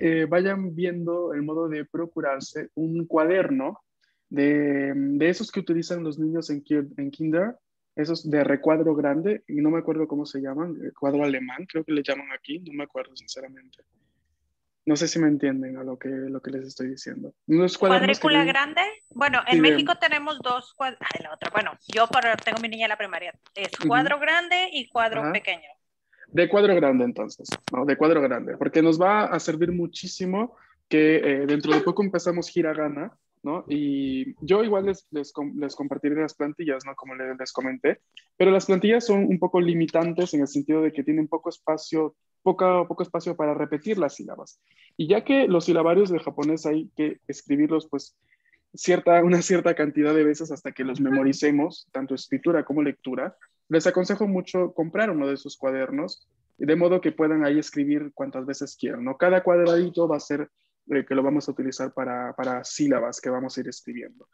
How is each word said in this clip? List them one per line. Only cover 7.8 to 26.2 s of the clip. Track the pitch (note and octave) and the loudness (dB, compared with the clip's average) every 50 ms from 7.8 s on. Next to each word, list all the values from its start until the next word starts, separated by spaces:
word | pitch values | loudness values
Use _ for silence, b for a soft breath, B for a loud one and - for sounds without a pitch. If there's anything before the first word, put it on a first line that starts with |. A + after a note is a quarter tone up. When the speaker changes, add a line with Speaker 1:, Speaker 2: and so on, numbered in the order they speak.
| _ _ - | _ _ -6
Speaker 1:
esos | - D3+ D#3 E3 E3 - D#3+ | -4 -4 -2 -4 -6 -4 0
de | D3 D3 C#3 | 2 2 2
recuadro | C#3 C#3 C3+ - D#3 D#3 D#3+ D#3 E3 D3+ | 2 2 2 4 4 4 4 4 2 2
grande, | D3 D3 C#3+ C#3+ D#3+ E3 G3+ G#3 - _ - | 2 0 0 0 0 0 0 -2 -2 _ -6
y | D3 D3 D3 | -2 0 2
no | D3+ | 2
me | E3 E3 | 2 0
acuerdo | D#3+ D#3+ D#3 D#3 D#3 | 0 -2 -2 -2 -2
cómo | D3+ D3 C#3+ D3 | -2 -4 -6 -6
se | - - C#3 | -6 -8 -8
llaman, | C3+ C3+ C3+ D3+ F3 F3 D#3 - C3+ | -6 -6 -6 -6 -6 -6 -8 -10 -10
eh, | C3+ - - | -12 -10 -4
cuadro | C#3+ C#3 C#3 C#3+ D3 | -2 0 0 2 0
alemán, | C#3+ C3+ C3 B2+ B2+ B2+ C#3+ F#3 | 0 0 -2 -4 -8 -12 -12 -12
creo | - - D#3+ D#3 | -8 -8 -8 -4
que | - D#3 | -2 -2
le | D3 C#3 | -2 -2
llaman | - C3+ C#3 C#3 C#3 C3+ | -2 -4 -6 -6 -12 -14
aquí, | - _ - D3 F3 | -14 _ -10 -12 -12
no | F3+ D#3+ C#3+ | -12 -12 -10
me | C#3+ C#3+ | -10 -10
acuerdo | C#3+ - C3 C3 C3+ C3 | -10 -10 -10 -12 -12 -14
sinceramente. | - - - - C3 C3+ C3 C3 C3 C3 C3 _ _ _ _ _ _ _ _ _ _ _ _ _ _ _ _ _ _ _ _ _ _ - | -20 -18 -18 -16 -16 -16 -18 -20 -20 -20 _ _ _ _ _ _ _ _ _ _ _ _ _ _ _ _ _ _ _ _ _ _ _ -2
No | D#3 D3+ | -2 0
sé | D3 E3+ D#3+ | 0 0 -2
si | - E3+ | 0 2
me | D#3+ | 2
entienden | D3+ D3 C#3 C#3+ C#3 C3+ C3 C3 C3 C3 C3 | 2 2 2 0 0 -2 -2 -4 -6 -8 -10
a | C3 | -10
lo | C3 B2+ B2+ | -10 -10 -10
que, | - C3+ | -8 -8
lo | C3+ C3 C3+ C3+ C3+ C3 | -8 -8 -8 -8 -8 -8
que | - B2+ C3+ | -10 -10 -10
les | C3 C3 | -10 -10
estoy | C3+ - - C3 C3 | -12 -12 -10 -8 -8
diciendo. | C3+ B2+ - - - - - - - _ _ - | -8 -10 -12 -14 -12 -12 -14 -14 -16 _ _ 2
Unos | D#3 E3+ F3+ F3+ - - | 2 4 4 2 2 2
cuadernos | G#3 F#3+ F#3 F#3 F3+ F#3 C#4 - | 4 4 6 6 4 2 0 2
que | - | 2
Speaker 2:
¿Cuadrícula | D#4 D4 C#4+ C#4 | 4 4 4 4
Speaker 1:
tienen | C4+ C4+ C#4 C#4+ D4 D#4 | 2 2 0 -2 -2 0
Speaker 2:
grande? | E4+ F#4+ G#4 A4 - _ _ - | -2 -2 -2 -4 -10 _ _ -4
Bueno, | A#3+ C#4 C#4+ C4 A#3+ - | -2 0 0 2 0 0
en | - B3+ | 2 4
Speaker 1:
Sí, | E4 | 6
de | D#4 D#4 | 6 6
Speaker 2:
México | D4+ C#4+ C#4+ D#4 E4+ - | 6 4 2 0 0 0
tenemos | E4+ D#4+ D4+ D4 C#4+ D4+ D4+ C4 | 0 0 0 0 -4 -6 -8 -6
dos | - B3+ B3 B3+ - - _ | -4 -4 -4 -4 -6 -10 _
cuad-, | - C4 C4 A#3 - | -6 -6 -6 -6 -8
ay, | - - - - - | -8 -8 -8 -8 -10
la | D3+ D#3 | -12 -12
otra, | - - - | -10 -8 -4
bueno, | - G#3+ G#3 E3+ C#3 - _ - | -2 -2 -4 -4 -6 -14 _ -4
yo | - A3 A#3 | 2 2 2
por, | A3 - B3+ A#3+ A#3 A3 G#3+ - | 4 4 2 2 2 0 0 -2
tengo | A#3 A3 A3+ | -2 -4 -2
mi | A3+ A3+ | -4 -6
niña | A3 A3+ A3+ | -4 -2 -2
en | G#3+ | -2
la | G#3+ - | -2 -4
primaria, | G#3 F#3+ F3 E3 F3+ F3 - _ _ _ - | -6 -8 -8 -8 -10 -10 -14 _ _ _ -12
es | - - - - - | -10 -8 -8 -6 -4
Speaker 1:
Ujú. | F3 D#3 | -2 2
Speaker 2:
cuadro | A#3 B3+ B3+ C#4 D4 C#4+ | 2 2 2 2 0 -2
grande | D4 D#4 D#4+ F4 F4 E4+ F4+ F4+ F#4 F4+ D#4+ | 0 0 0 0 0 0 0 0 -2 -2 -4
y | C#4+ A#3 - | -8 -8 -4
cuadro | - A#3+ A3+ A3+ A3 A3 - | -2 0 0 0 0 -2 -4
Speaker 1:
Ajá. | - F3+ | -2 -4
Speaker 2:
pequeño. | G#3 - G3 F3+ E3 - - - _ _ _ _ _ _ b b b | -4 -4 -4 -6 -8 -8 -20 -20 _ _ _ _ _ _ b b b